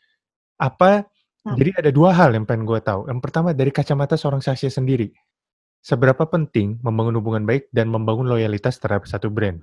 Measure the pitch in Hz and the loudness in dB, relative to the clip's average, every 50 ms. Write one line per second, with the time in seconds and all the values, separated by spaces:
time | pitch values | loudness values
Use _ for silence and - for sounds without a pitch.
0 | _ _ _ _ _ _ _ _ _ _ _ - - 131 - - 180 190 202 208 | _ _ _ _ _ _ _ _ _ _ _ -4 -4 -4 2 4 4 4 4 2
1 | 202 _ _ _ _ _ _ _ - 214 131 117 135 175 190 180 156 147 131 143 | 0 _ _ _ _ _ _ _ -8 -6 -2 0 0 0 0 0 0 2 4 6
2 | 165 185 180 170 175 139 110 110 110 - 117 113 110 107 113 110 - - 101 95 | 4 6 6 6 6 6 4 2 -2 -2 -4 -4 -2 -2 -2 -2 -2 -2 -4 -4
3 | 110 143 123 123 - - - 160 165 180 160 131 131 139 - - 139 - 151 139 | -4 -6 -8 -8 -8 -4 -2 -2 0 0 0 0 0 0 0 -2 -2 -2 0 -2
4 | 143 139 165 151 - 147 139 139 - 139 131 127 - 135 - 139 131 127 135 120 | 0 -2 -2 -2 -2 -2 -2 -2 -2 -4 -4 -2 -4 -4 -4 -2 -2 0 0 0
5 | 107 101 _ _ _ _ _ _ _ _ _ _ _ _ _ _ _ - 143 120 | -2 -4 _ _ _ _ _ _ _ _ _ _ _ _ _ _ _ -4 0 2
6 | 135 131 131 - 160 156 - 170 151 - - 117 101 101 113 117 123 120 110 110 | 4 4 4 4 0 -2 0 -2 -2 0 0 0 0 0 -2 -4 -4 -4 -2 0
7 | 113 117 113 117 104 113 110 107 107 107 120 139 - _ - 120 113 113 113 110 | 0 0 -2 -2 -4 -2 -4 -4 0 0 -2 -2 -2 _ -2 -2 0 0 -2 -2
8 | 110 113 113 117 131 127 123 113 110 107 104 104 - 127 123 - - 101 104 101 | -2 -2 -2 -2 0 0 0 0 0 0 -2 -2 -2 -4 -4 -4 -4 -4 -4 -4
9 | - - - 101 - 110 104 104 104 98 87 85 | -4 -6 -10 -6 -6 -4 -4 -2 -2 -2 -4 -6